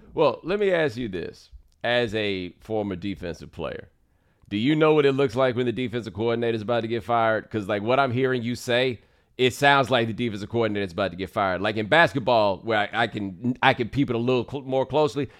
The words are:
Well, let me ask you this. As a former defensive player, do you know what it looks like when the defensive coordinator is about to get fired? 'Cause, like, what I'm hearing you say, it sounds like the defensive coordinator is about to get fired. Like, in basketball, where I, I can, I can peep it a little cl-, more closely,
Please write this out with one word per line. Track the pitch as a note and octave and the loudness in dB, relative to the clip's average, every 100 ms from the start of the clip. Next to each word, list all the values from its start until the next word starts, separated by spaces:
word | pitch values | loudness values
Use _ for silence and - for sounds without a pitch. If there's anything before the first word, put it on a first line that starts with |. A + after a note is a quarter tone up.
| - | -10
Well, | - C#3+ - | 2 2 2
let | D3+ G#3 | -4 -2
me | G3 | 2
ask | E3+ D#3 A2 | 2 0 -2
you | A#2 | -6
this. | F2+ - - - - _ _ | -6 -8 -12 -20 -20 _ _
As | A#2 B2 A#2 | -2 0 0
a | A2 G#2 F#2+ F2 - | -2 -2 -2 -6 -12
former | - A2 G2+ F2+ | -6 -4 -2 -4
defensive | G2+ F2+ F2 D#2 D2 | -6 -8 -8 -10 -14
player, | - C#2 - - _ _ _ _ _ - | -8 -8 -8 -14 _ _ _ _ _ -6
do | G#2 | -2
you | B2+ D#3 | 2 4
know | D#3 | 4
what | D3+ C#3 | 6 4
it | |
looks | C3+ C#3 | 4 0
like | A#2+ C3 A#2 | 2 0 0
when | B2 | -2
the | |
defensive | A2+ B2 A#2+ G#2+ | -2 -4 -6 -8
coordinator | G2 A#2 A#2 A#2 | -4 -2 0 0
is | A2+ | -2
about | G#2 A#2+ | -2 -2
to | A2 | -2
get | A2+ - | -6 -2
fired? | A#2 A2+ G#2+ - | 0 2 0 -2
'Cause, | A2 F#2+ | -6 -2
like, | G#2 | -2
what | G#2+ C3 | 0 2
I'm | C3+ | 2
hearing | B2 C3 B2+ | 0 0 0
you | A#2 A#2 | -4 -6
say, | B2+ A#2+ C3 A2+ _ _ _ - | 0 0 0 -2 _ _ _ 0
it | B2+ | 0
sounds | - C#3+ C#3 A#2 | 4 4 4 4
like | B2+ A#2 | 2 0
the | |
defensive | G2+ A#2+ G2 G2 | -2 -4 -4 -4
coordinator | A#2 A2 G#2 | 0 0 0
is | G2 | -4
about | E2+ F#2+ | -2 -4
to | F2 | -4
get | F#2 | -6
fired. | A2 F#2+ F2+ | 0 0 0
Like, | G#2 G#2+ | -2 -2
in | G2+ | 2
basketball, | D#3 D#3+ C3+ A2 A#2 G#2 F#2 | 4 4 2 2 4 4 0
where | A2+ G#2+ | -2 -2
I, | G#2 G#2+ | 0 -2
I | A#2 | -2
can, | A2 G2 F2+ A#2+ B2+ | -2 -8 -4 -4 2
I | C3+ | 2
can | B2+ G#2+ | 2 -2
peep | C3+ C3 | -2 0
it | A#2 | 0
a | |
little | B2 B2+ G#2+ | 0 0 -2
cl-, | D3 | -8
more | C3 C3 C3 | -4 -2 0
closely, | C#3+ D3+ C#3+ B2+ | 2 0 0 -8